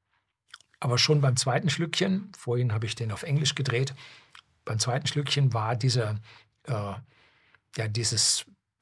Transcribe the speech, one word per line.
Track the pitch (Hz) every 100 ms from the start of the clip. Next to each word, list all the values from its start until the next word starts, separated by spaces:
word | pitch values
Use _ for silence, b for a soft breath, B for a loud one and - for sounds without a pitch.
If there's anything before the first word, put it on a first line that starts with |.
| _ _ _ _ _ - _ _
Aber | 131 120
schon | - 151
beim | 139 127
zweiten | 131 123 165
Schlückchen, | - 165 - - 190 - -
vorhin | - 120 123
habe | 107 110
ich |
den | - 117
auf | 101
Englisch | 170 143 147
gedreht, | - 135 117 135 B B B B B _ _
beim | - 113
zweiten | 120 127 -
Schlückchen | 143 143 143 135
war | 113 107 117
dieser, | 127 120 107 107 B B B _
äh, | - 113 101 101 b b b b b b _ -
ja, | 110
dieses | 110 110 107 - - - - _ _